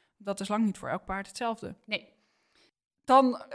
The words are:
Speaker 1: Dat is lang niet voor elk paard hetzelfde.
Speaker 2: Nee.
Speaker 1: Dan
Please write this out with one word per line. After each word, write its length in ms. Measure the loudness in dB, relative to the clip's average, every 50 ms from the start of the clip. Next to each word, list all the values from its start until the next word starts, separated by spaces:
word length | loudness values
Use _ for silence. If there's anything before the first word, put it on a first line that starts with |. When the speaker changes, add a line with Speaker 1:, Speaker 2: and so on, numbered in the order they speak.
| _ _ _
Speaker 1:
Dat 220 | _ -8 -8 -6 -6
is 80 | -4
lang 180 | -2 0 2 2
niet 120 | 0 0
voor 120 | -4 -6 -6
elk 160 | -6 -6 -6
paard 220 | -6 -8 -8 -8
hetzelfde. 480 | -10 -8 -6 -4 -4 -4 -6 -8 -14 -14 _ _
Speaker 2:
Nee. 280 | -8 -8 -8 -8 -10 _ _ _ _ _ _ _ _ _ _ _ _ _ _ _ _ _ _ 2
Speaker 1:
Dan 400 | 6 6 6 6 6 2 -2 -8 -4